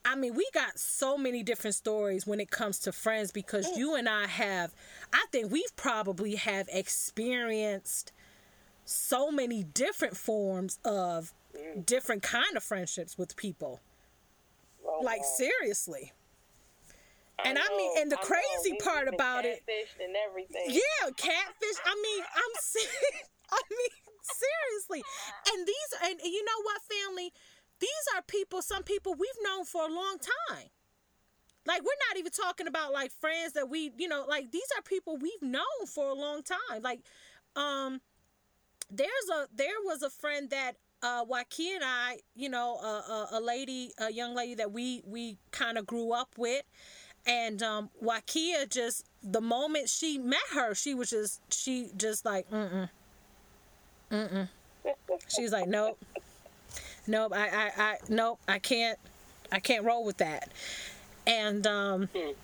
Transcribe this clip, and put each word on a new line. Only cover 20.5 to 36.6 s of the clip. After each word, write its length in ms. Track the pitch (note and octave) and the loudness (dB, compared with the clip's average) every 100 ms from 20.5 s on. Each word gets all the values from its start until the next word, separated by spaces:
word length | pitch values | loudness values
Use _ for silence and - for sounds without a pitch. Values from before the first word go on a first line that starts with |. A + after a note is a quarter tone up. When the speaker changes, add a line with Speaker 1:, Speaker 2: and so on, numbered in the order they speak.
| - A3 | -4 2
Speaker 1:
Yeah, 400 | C4+ C5+ D#5 E4+ - | 4 4 2 0 0
catfish. 580 | E4 E4 F#4+ - G#4+ G4 F4 | 0 2 0 -2 -4 0 0
I 100 | G#4 | 0
mean, 220 | G#4+ G#4 E4+ E4 | 0 -2 0 0
I'm 180 | A#4 A4 | 0 -2
<laughs> 60 | |
serious. 680 | - A4 A4 C#5 C#5 - - _ - | -2 0 0 2 2 0 -14 _ 0
I 100 | G4+ - | 0 0
mean, 200 | A4+ B4 - - G#4+ | -2 -2 -2 -20 -12
seriously. 840 | - - C5 D#5+ C#5 G#4 - E4 - - - - G#4 | -8 -2 0 0 0 -2 -4 -6 -6 -10 -10 -2 0
And 160 | G4+ F4 | 0 -2
these, 260 | B4+ D5+ - | -2 -4 -2
and 180 | F4 F4 | -2 -2
you 200 | E4+ F#4+ G#4+ | -4 -2 -2
know 160 | A4 | -2
what, 180 | G#4 G#4 | -2 -4
family? 500 | - G#4 G4 F#4 F4+ - - - _ _ | -4 -4 -4 -6 -8 -12 -20 -20 _ _
These 280 | G#4+ D#5 D5 | -4 -2 0
are 80 | F#4+ | -2
people, 380 | - G4+ G4 F#4 | 0 -2 -2 -4
some 220 | - G4 | -4 -6
people 300 | F#4 G4+ G4 | -2 -2 0
we've 280 | D4+ G#4+ A#4+ | -2 -2 -2
known 220 | G4+ F#4+ | -2 -2
for 220 | E4+ F4 D#4+ | -2 -2 -2
a 20 | |
long 280 | E4 F#4+ F#4+ - C5 E5+ | -2 -2 -4 -2 -2 -2
time. 200 | D#3+ A#2 _ _ _ _ _ _ _ _ _ - | -6 -12 _ _ _ _ _ _ _ _ _ -2
Like, 160 | E4+ | 0
we're 140 | D4 C#5+ B4+ | 2 2 2
not 80 | F#4+ | 0
even 160 | E4+ | -4
talking 340 | - F#4 F4 E4 | 0 0 0 -2
about, 240 | D#4+ D4 | -2 0
like, 180 | C#4 C4+ | 0 -2
friends 440 | - D#4 E4 E4 | -2 0 0 0
that 160 | D4+ C4+ | -2 0
we, 240 | D#4+ D4+ A3+ | -2 -4 -4
you 120 | F4 | -2
know, 160 | D4 C4+ | -2 0
like, 240 | D4 B3+ | 0 0
these 160 | E4 C5 A#4+ | -4 -2 -4
are 40 | |
people 340 | - F#4+ - D4+ | 0 -4 -2 -4
we've 260 | D#4 G#4+ | -4 -4
known 440 | C4+ C4 A4 C#5+ G4+ | -2 0 0 -2 -4
for 220 | - C#4 | -2 -2
a 40 | |
long 300 | C4+ C#4+ D4 | 0 -4 -6
time. 380 | - F#4 | -4 -4